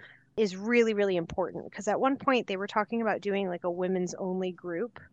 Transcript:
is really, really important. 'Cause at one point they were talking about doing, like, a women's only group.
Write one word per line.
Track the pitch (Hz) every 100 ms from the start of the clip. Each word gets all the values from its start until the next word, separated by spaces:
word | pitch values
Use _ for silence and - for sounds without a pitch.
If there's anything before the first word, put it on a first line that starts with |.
| - - _ -
is | 214
really, | 185 208 240 226
really | 208 202 180
important. | 165 - 170 - -
'Cause | - 214
at | 180
one | 254 277
point | - 247 -
they | 190
were | 202
talking | 220 208 226
about | 220 185
doing, | 196 196 196
like, | 175
a | 180
women's | 175 185 185 180
only | - 185 185 185
group. | 170 175 170 233 - -